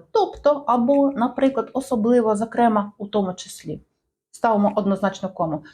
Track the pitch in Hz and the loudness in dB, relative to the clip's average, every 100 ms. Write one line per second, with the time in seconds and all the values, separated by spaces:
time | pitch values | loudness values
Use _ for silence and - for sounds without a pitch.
0 | - 440 381 - 285 285 254 240 233 285 | -2 0 0 0 0 2 0 2 2 4
1 | 277 277 240 - 269 269 269 262 269 240 | 2 0 -2 0 0 0 -4 -6 -4 0
2 | 214 247 220 208 226 - 233 214 202 - | 2 4 4 0 -2 2 2 2 -2 -8
3 | 202 214 185 180 - - 156 - - _ | -4 -2 -2 -6 -14 -14 -12 -12 -14 _
4 | _ _ _ - 240 214 202 214 196 196 | _ _ _ -4 0 2 2 0 -2 0
5 | 196 - 185 - 160 151 - | -2 -4 -8 -4 -4 -4 -10